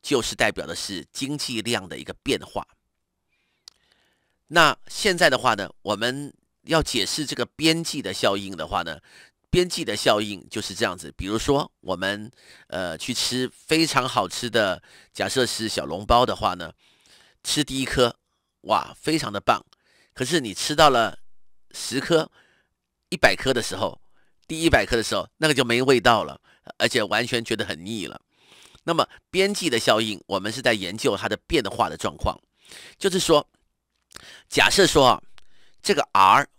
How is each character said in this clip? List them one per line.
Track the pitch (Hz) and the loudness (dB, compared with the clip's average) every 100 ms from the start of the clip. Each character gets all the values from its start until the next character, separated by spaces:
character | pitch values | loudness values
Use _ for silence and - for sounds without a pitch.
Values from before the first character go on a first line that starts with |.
就 | - 135 | 0 -2
是 | - - | -2 0
代 | 110 | 0
表 | 92 76 | 0 -8
的 | 85 | -10
是 | - 92 69 | -10 -10 -12
经 | - 135 147 | -10 -8 -6
济 | - 117 | -6 -6
量 | 110 113 92 | -2 -4 -4
的 | 69 | -14
一 | |
个 | 73 92 | -12 -10
变 | 139 104 | -4 -4
化。 | 73 - 80 _ _ _ _ _ _ _ _ _ - _ _ _ _ _ _ _ _ | -4 -12 -12 _ _ _ _ _ _ _ _ _ -20 _ _ _ _ _ _ _ _
那 | 165 156 - - | 4 4 4 -8
现 | - 208 175 | -4 -2 4
在 | 165 | 4
的 | 127 | 4
话 | 123 | 2
呢， | 107 95 - | 0 -4 -10
我 | 98 101 | -4 -2
们 | 117 135 143 _ _ _ | -2 -4 -10 _ _ _
要 | - 160 | 0 0
解 | 143 120 | 2 -2
释 | 92 - 147 | -2 -4 -6
这 | |
个 | 139 | -4
边 | 120 - 156 165 | -6 0 0 0
际 | 160 151 | -2 -6
的 | 101 | -6
效 | 101 113 101 | -2 0 0
应 | 98 90 | -6 -10
的 | |
话 | 78 92 | -6 -4
呢， | 82 76 _ - - _ _ | -6 -10 _ -20 -20 _ _
边 | 175 180 | 0 0
际 | - | -4
的 | 139 104 | -6 -2
效 | 143 107 | 0 0
应 | 107 95 - | -2 -8 -10
就 | 110 | -8
是 | - | -8
这 | 95 | -4
样 | 107 85 | -4 -4
子。 | 76 - | -14 -10
比 | 90 | -4
如 | 110 | -2
说， | - 143 - _ | 0 0 0 _
我 | - 90 | -6 -4
们， | 95 104 107 _ - - _ | -2 -4 -8 _ -20 -20 _
呃， | 90 90 80 | -8 -6 -8
去 | - | -6
吃 | 120 - 123 127 | -4 -2 -2 -6
非 | _ - 160 | _ -2 0
常 | 160 139 127 | 2 0 0
好 | 123 92 | -2 -2
吃 | - 123 | -6 -2
的， | 113 101 85 _ - _ | 0 0 -2 _ -20 _
假 | - 101 | -6 -2
设 | 131 | 0
是 | 120 - 110 | 0 -2 -4
小 | - | -4
笼 | 69 87 104 | -4 -8 2
包 | 117 | 4
的 | 123 92 | 4 0
话 | 107 | -4
呢， | 90 82 - _ _ _ _ _ _ | -4 -12 -16 _ _ _ _ _ _
吃 | - - | -4 -2
第 | - 135 | -2 -4
一 | |
颗， | 131 143 120 - _ _ _ _ | -2 2 2 0 _ _ _ _
哇， | - 104 - - | -2 -2 -2 -8
非 | - 156 | -4 -2
常 | 123 | -4
的 | 101 | -4
棒。 | - 110 _ _ _ _ _ | 0 0 _ _ _ _ _
可 | - | -8
是 | 131 165 | -2 -2
你 | 120 | -2
吃 | 92 - 151 | -6 -4 6
到 | 151 | 6
了 | 127 107 - - - - - - | 6 0 -4 -18 -20 -20 -20 -20
十 | - - 131 | -14 -6 -6
颗、 | - 160 160 _ _ _ _ _ _ _ _ | 0 0 0 _ _ _ _ _ _ _ _
一 | - | 0
百 | 120 | 2
颗 | 95 131 | 2 2
的 | 117 | 2
时 | - | 2
候， | 92 95 - - _ _ _ _ | -4 -4 -6 -20 _ _ _ _
第 | 160 | -2
一 | 165 | 2
百 | 139 101 | 2 2
颗 | |
的 | 120 | -2
时 | 107 104 | 0 -4
候， | 90 _ | -6 _
那 | 156 | 0
个 | |
就 | 139 | 2
没 | 120 120 | 2 0
味 | 131 127 | 4 4
道 | 120 110 | 4 4
了， | 76 71 _ _ - - | 0 -10 _ _ -20 -4
而 | 113 | 0
且 | 123 | 0
完 | 101 104 120 | 0 -2 0
全 | 120 | -4
觉 | 117 110 | -2 -6
得 | |
很 | 104 80 | -6 -8
腻 | 90 113 76 | -8 -10 -10
了。 | - _ _ _ - - _ | -14 _ _ _ -20 -20 _
那 | - | -4
么 | 165 - - _ | -2 -2 -6 _
边 | 185 196 | 0 0
际 | 202 175 | 0 -2
的 | 120 | 0
效 | - 110 | 2 2
应， | 113 101 - | 0 -6 -6
我 | 95 | -6
们 | 101 | -4
是 | 117 | -2
在 | 131 | 0
研 | 113 92 107 | 0 -4 -2
究 | 135 101 | -2 -2
它 | 113 | -4
的 | 101 _ | -6 _
变 | 160 | -2
化 | 98 - 92 | -2 -2 -4
的 | 76 | -2
状 | 110 73 | -8 -4
况。 | - - _ _ _ - - _ | -6 -6 _ _ _ -20 -20 _
就 | 196 | -2
是 | 180 | -2
说， | 165 147 - _ _ _ _ _ _ - - - _ | 4 2 2 _ _ _ _ _ _ -20 -20 -20 _
假 | - - | 2 4
设 | - 175 | 6 6
说 | 156 127 | 8 6
啊， | 107 - - - - - _ | 4 -2 -20 -20 -20 -20 _
这 | - | 0
个 | 185 - | 0 2
R | 98 95 113 139 | 6 8 8 4